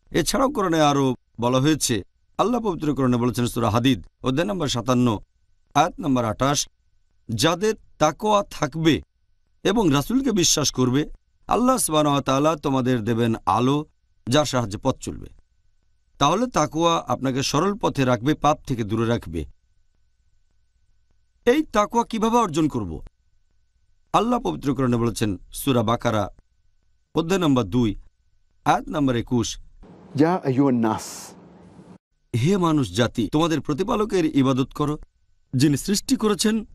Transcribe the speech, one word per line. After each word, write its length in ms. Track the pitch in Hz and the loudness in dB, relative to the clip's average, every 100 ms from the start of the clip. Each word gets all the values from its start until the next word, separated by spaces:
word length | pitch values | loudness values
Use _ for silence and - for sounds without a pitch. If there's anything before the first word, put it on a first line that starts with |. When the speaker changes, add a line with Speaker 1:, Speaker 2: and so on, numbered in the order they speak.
| _ | _
Speaker 1:
এছাড়াও 420 | 160 165 202 170 | -4 -2 0 -2
কোরআনে 280 | 151 190 165 | 0 0 2
আরও 340 | 147 139 135 120 _ - | 2 2 0 -2 _ -4
বলা 200 | 120 127 | 0 2
হয়েছে, 420 | 139 151 - 110 - _ _ - | 2 0 0 -2 -4 _ _ -2
আল্লাহ 220 | 190 247 | -2 0
পবিত্র 340 | 226 165 151 | -4 -2 -2
কোরআনে 220 | 131 131 123 | 0 0 0
বলেছেন 300 | 123 123 120 | 0 -2 -4
সূরা 240 | 120 113 | -2 0
হাদিদ 360 | 110 123 110 - _ | 2 2 0 -4 _
অধ্যায় 260 | 123 131 185 | -4 -2 -2
নম্বর 200 | 190 143 | -4 -4
সাতান্ন, 500 | 120 117 123 123 104 - _ _ _ _ | -4 0 2 2 0 -8 _ _ _ _
আয়াত 260 | 143 160 - | 0 0 -2
নম্বর 240 | 151 127 | -2 0
আঠাশ, 440 | 113 104 135 143 - _ _ _ _ _ - | -2 -2 -2 -2 -4 _ _ _ _ _ -8
"যাদের 460 | 113 151 170 214 220 - - | 0 0 2 -2 -2 -10 0
তাকওয়া 460 | 151 156 214 208 202 | 0 2 2 2 0
থাকবে 520 | - 151 156 160 110 - _ _ _ _ _ | -4 -4 0 2 2 -2 _ _ _ _ _
এবং 280 | 180 214 190 | 0 2 4
রাসূলকে 400 | 139 135 254 269 | 2 2 0 0
বিশ্বাস 380 | 208 170 - 139 | 2 2 2 0
করবে, 400 | - 123 131 151 - _ _ - | 0 0 0 -2 -10 _ _ -4
আল্লাহ 300 | - 247 262 | 0 2 2
সুবহানাহু 360 | - 156 151 | 0 2 2
ওয়া 100 | 143 | 2
তাআলা 340 | 135 135 151 165 | 0 2 2 0
তোমাদের 480 | 151 135 123 127 | 0 0 2 0
দেবেন 300 | 104 113 117 110 - | 0 0 0 0 0
আলো 400 | 98 123 147 151 _ _ _ - | 2 2 0 -4 _ _ _ -2
যার 160 | 147 | 0
সাহায্যে 340 | 147 131 117 104 | 0 -2 -4 -4
পথ 160 | 135 - | -4 -4
চলবে।" 280 | - 76 - - _ _ _ _ _ _ _ - | -8 -12 -14 -20 _ _ _ _ _ _ _ -2
তাহলে 280 | 139 185 247 | 0 2 0
তাকওয়া 580 | 180 151 151 170 165 - | 0 0 0 0 0 -2
আপনাকে 340 | 123 135 127 | -4 -2 -2
সরল 320 | 131 143 190 | -2 0 0
পথে 300 | 202 165 135 | 0 -2 0
রাখবে, 300 | 127 123 123 | 0 2 0
পাপ 240 | 151 - - - | 0 0 0 -4
থেকে 180 | 117 | -6
দূরে 220 | 104 113 113 | -2 -2 0
রাখবে। 380 | 117 - 80 73 - _ _ _ _ _ _ _ _ _ _ _ _ _ _ _ _ _ _ | -2 -4 -8 -10 -14 _ _ _ _ _ _ _ _ _ _ _ _ _ _ _ _ _ _
এই 180 | - 285 | 0 0
তাকওয়া 420 | 311 214 208 233 | 2 0 2 0
কিভাবে 340 | 226 226 226 240 | -2 -2 0 2
অর্জন 300 | 214 147 156 | 2 0 0
করব? 340 | 123 95 73 - - _ _ _ _ _ _ _ _ _ | -2 -6 -8 -14 -20 _ _ _ _ _ _ _ _ _
আল্লাহ 280 | 165 220 240 | -2 0 -2
পবিত্র 340 | 185 151 127 | -2 -4 -4
কোরআনে 220 | 131 127 120 | 0 0 0
বলেছেন 420 | 117 98 107 90 - | 0 -2 -4 -4 -10
সূরা 300 | - - 123 | -6 0 0
বাকারা 460 | 113 117 120 107 95 - _ _ _ _ _ _ _ | 0 0 0 -2 -2 -8 _ _ _ _ _ _ _
অধ্যায় 260 | - 165 190 | -4 -2 0
নম্বর 220 | 165 131 | 2 2
দুই, 340 | 104 120 113 98 - _ _ _ _ _ | 2 0 0 -2 -12 _ _ _ _ _
আয়াত 240 | 147 160 - | 0 0 -2
নম্বর 280 | 156 135 120 | -2 0 -2
একুশ, 420 | 107 123 107 - - - - - - - | -2 -2 -2 -6 -16 -20 -20 -20 -8 0
Speaker 2:
ইয়া 220 | 156 180 | 2 2
আইয়ুহান 300 | 143 123 139 | 0 2 2
নাস। 560 | 123 113 107 - - - - - - - - - - _ _ _ 120 | 2 0 -2 -6 -16 -18 -20 -20 -20 -20 -20 -20 -20 _ _ _ -2
Speaker 1:
"হে 200 | 139 202 | 0 2
মানুষ 400 | 170 151 120 87 | 2 2 0 0
জাতি, 320 | 117 - 104 | 0 0 0
তোমাদের 280 | 151 165 156 | 0 2 0
প্রতিপালকের 760 | - 139 135 214 214 190 160 139 | -2 -4 -2 0 0 0 2 2
ইবাদত 360 | 131 131 131 | 2 2 -2
করো, 240 | - 147 151 - _ _ _ _ | -2 -4 -4 -12 _ _ _ _
যিনি 220 | 131 156 139 | 2 2 2
সৃষ্টি 400 | - 202 - 269 | 0 -4 0 0
করেছেন 480 | 214 196 214 220 - | 0 0 0 -2 -4